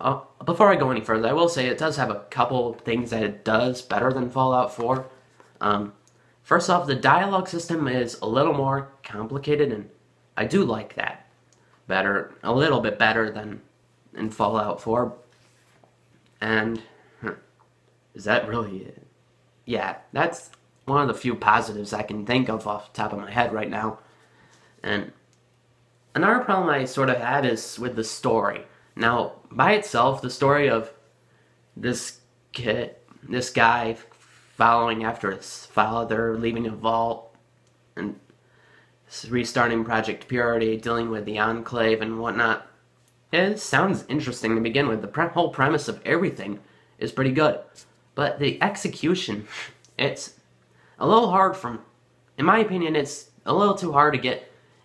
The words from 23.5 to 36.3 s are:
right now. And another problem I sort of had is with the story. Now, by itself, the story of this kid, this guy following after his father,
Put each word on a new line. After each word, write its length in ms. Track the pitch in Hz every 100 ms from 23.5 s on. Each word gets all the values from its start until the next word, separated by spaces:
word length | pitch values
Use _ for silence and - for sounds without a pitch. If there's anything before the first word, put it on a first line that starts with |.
right 180 | 107 104
now. 300 | 104 110 107 - _ _ _ _ _ _ _
And 300 | 95 104 - - _ _ _ _ _ _ _ _ _
another 300 | 147 190 247
problem 240 | 247 190 170
I 160 | 139
sort 260 | 127 139 131
of 80 | 120
had 280 | 117 139 127
is 320 | 110 - -
with 180 | 120 110
the 80 |
story. 580 | 110 - 127 113 101 - - _ _ -
Now, 360 | 113 120 87 - -
by 220 | 127 165
itself, 480 | 214 - 117 127 131
the 100 | 127
story 380 | - 139 143 135
of 240 | 113 113 - _ _ _ _ _ _ _ -
this 420 | 120 123 - - _ _ _
kid, 440 | - 120 117 117 - _ -
this 280 | - 120 117
guy 460 | 123 113 120 113 113 - - _ - _ -
following 480 | 117 117 117 110
after 260 | 113 117 98
his 360 | 95 - - -
father, 720 | 107 107 117 113 110 113